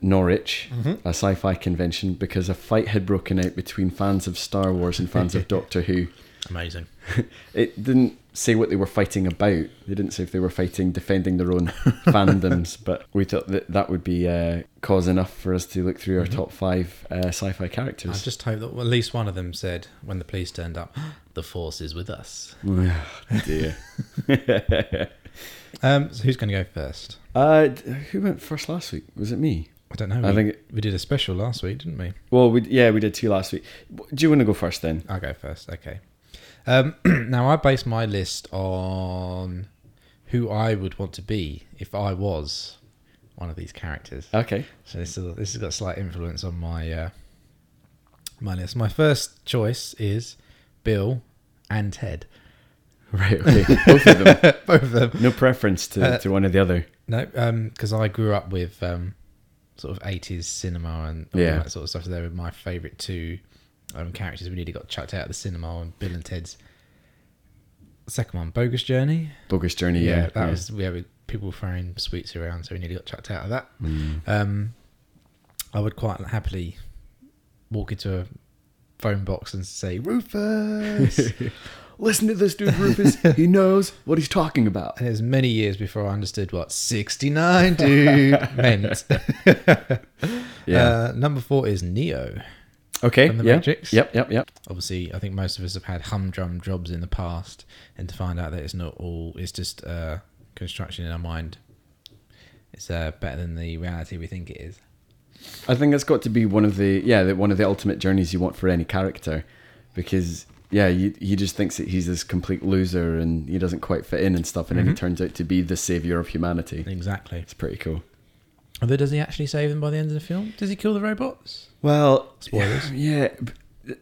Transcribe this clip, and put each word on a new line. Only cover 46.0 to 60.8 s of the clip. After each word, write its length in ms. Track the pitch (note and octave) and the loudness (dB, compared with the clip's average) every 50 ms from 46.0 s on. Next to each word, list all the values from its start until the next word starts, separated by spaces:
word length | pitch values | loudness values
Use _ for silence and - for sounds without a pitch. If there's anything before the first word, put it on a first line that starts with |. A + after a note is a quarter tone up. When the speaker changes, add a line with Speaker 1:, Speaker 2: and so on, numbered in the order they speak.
| G2 F2 F2 F2 E2+ E2+ E2 D#2+ - | -8 -8 -8 -8 -8 -8 -6 -8 -8
Speaker 2:
on 160 | F2+ F2 E2+ | -8 -6 -6
my, 320 | E2 E2 E2+ D#2+ D#2+ E2 | -6 -6 -6 -6 -6 -6
uh, 180 | D#2+ E2 D#2+ E2 - - - - _ _ _ _ _ _ _ _ _ _ _ _ _ _ _ _ _ _ - - - - | -6 -6 -6 -8 -10 -14 -20 -20 _ _ _ _ _ _ _ _ _ _ _ _ _ _ _ _ _ _ -20 -18 -14 -10
my 140 | G#2+ G2 F#2 | -8 -6 -6
list. 220 | F2+ F2+ - - | -6 -6 -6 -4
My 120 | A#2+ A2 G#2 | -2 -2 0
first 560 | - - D#3 D3+ C3+ - - - _ _ - | 2 2 4 4 4 2 -2 -8 _ _ -8
choice 480 | - - A#2+ G#2+ G#2+ B2 - - - - | -4 -2 0 0 0 -2 -4 -8 -12 -8
is 420 | - A2 G2+ G2+ A2+ A#2+ - - _ _ _ _ _ _ _ _ _ - | -4 -2 -2 -2 -2 -6 -8 -14 _ _ _ _ _ _ _ _ _ -2
Bill 380 | A2+ G#2+ G2 G2 A2 A2+ A#2+ - _ _ _ _ _ _ _ _ - | 0 0 0 0 0 -2 -4 -6 _ _ _ _ _ _ _ _ -4
and 220 | G2+ G#2+ G#2 G2+ | -2 -2 -2 -4
Ted. 340 | - - - G2 - E2+ - - _ _ _ _ _ _ _ _ _ _ _ _ _ _ _ - | -4 -6 -8 -8 -8 -10 -12 -16 _ _ _ _ _ _ _ _ _ _ _ _ _ _ _ -6
Speaker 1:
Right. 300 | G#2 F#2+ G2 F#2+ - - | -2 0 2 4 2 4
Okay. 240 | - D#3+ - G3+ - - - - | 6 8 8 8 8 8 6 8
<laughs> 60 | - | 10
Both 200 | F#3 C#3 C#3+ - | 10 10 12 12
of 120 | G#3 F3 F3+ G3 | 10 10 10 10
them. 300 | G3 D3 - - D#3 - - | 10 10 10 8 6 4 4
Speaker 2:
<laughs> 60 | - | 4
Both 160 | - E3+ D3+ C3 | 6 6 6 6
of 60 | B2 | 4
them. 180 | A2+ A#2 B2 A2+ - - | 2 2 2 2 2 4
Speaker 1:
No 100 | A#2 B2+ | 4 4
preference 540 | A#2 - C3+ C3 B2+ - - G#2 F#2 F2+ - - | 4 4 4 4 4 4 2 2 2 0 -2 -4
to, 260 | - G2 B2 C3 B2 | 0 2 2 2 2
Speaker 2:
Uh, 40 | A2+ | 2
Speaker 1:
to 120 | - G2 | 2 2
one 160 | F#2+ G2 G2 | 2 4 4
or 20 | F#2+ | 4
the 100 | F2 G2 | 4 4
other. 260 | G2 F2+ F2+ F2 E2 - _ _ _ | 4 4 2 0 -2 -4 _ _ _
Speaker 2:
No, 200 | - A2+ A#2+ - - - | -4 -4 -4 -4 -4 -2
um, 360 | B2 A#2 A#2 A2+ A2+ A2 A2 - | 0 0 0 0 0 -4 -6 -6
'cause 160 | - - G#2 | -6 -4 -2
I 160 | A2 A2 A2 G2+ | 0 0 0 0
grew 240 | - A#2 A2 G#2+ | 0 0 0 2
up 160 | G2+ G2+ - F#2 | 2 0 -2 -2
with, 320 | F#2+ F2+ F2 F2+ - - | -4 -4 -4 -4 -6 -6
um, 320 | F#2+ F2 F2 F2 F2 F#2+ - - - _ _ _ _ _ _ _ _ _ _ | -4 -4 -4 -4 -6 -8 -10 -12 -18 _ _ _ _ _ _ _ _ _ _
sort 180 | - - - F#2+ | -14 -12 -10 -10
of 120 | - - | -8 -8
eighties 400 | G2+ F#2+ E2+ - - F#2 E2+ E2 | -8 -8 -8 -8 -8 -8 -8 -8
cinema 640 | - - - - F2+ F2 E2+ | -8 -8 -8 -6 -6 -6 -6